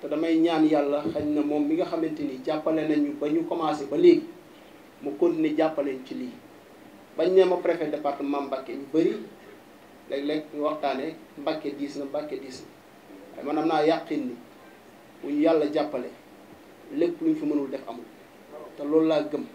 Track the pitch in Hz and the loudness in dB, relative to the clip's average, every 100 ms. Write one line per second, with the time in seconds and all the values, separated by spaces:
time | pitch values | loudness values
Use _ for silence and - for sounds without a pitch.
0 | 143 147 165 160 165 160 156 151 143 143 | -4 -2 2 4 4 4 4 4 2 0
1 | 151 151 147 147 147 147 147 160 170 165 | -2 -2 -2 0 0 0 0 0 0 -2
2 | 160 151 139 127 165 156 160 160 156 147 | -2 -2 -6 -6 -4 -2 0 0 2 2
3 | 143 - 147 160 160 160 156 - - 147 | 2 0 0 0 0 -2 -2 -2 -2 6
4 | 175 160 - - - - - - - - | 8 8 4 -14 -20 -20 -20 -20 -20 -10
5 | 147 - 170 156 156 151 156 156 143 131 | -8 0 2 2 0 2 0 0 -4 -4
6 | 131 127 123 113 - - - - - - | -8 -8 -8 -12 -20 -20 -20 -20 -20 -20
7 | - - 170 185 185 180 170 170 151 147 | -18 -2 4 6 6 4 2 0 0 -2
8 | 143 - 143 143 135 131 123 131 139 156 | -2 -4 -2 -4 -2 -6 -6 -10 -2 2
9 | 175 226 - - - - - - - - | 2 0 -10 -18 -20 -20 -20 -20 -20 -20
10 | - 139 143 156 151 147 151 151 143 131 | -8 -6 -2 -4 -6 -4 -4 -2 -4 -4
11 | 151 156 - - 143 156 151 135 139 139 | -6 -10 -18 -8 -6 -4 -6 -6 -8 -6
12 | 139 147 151 135 135 - - - - - | -6 -6 -6 -10 -10 -16 -18 -20 -20 -20
13 | - - - - 139 156 156 156 156 160 | -20 -20 -18 -12 -4 -2 0 2 4 2
14 | - 147 127 120 - - - - - - | 0 -4 -4 -8 -16 -20 -20 -20 -20 -20
15 | - - 139 147 160 165 147 151 143 135 | -20 -14 -6 2 4 4 2 0 -2 -4
16 | 120 - - - - - - - - 139 | -8 -14 -20 -20 -20 -20 -20 -20 -10 -2
17 | 175 - 160 156 151 147 135 - - 123 | 0 0 0 0 0 -2 -2 -8 -10 -14
18 | - - - - - - - - 143 156 | -14 -20 -20 -20 -20 -18 -18 -10 2 4
19 | 160 151 147 143 117 | 6 2 0 -4 -6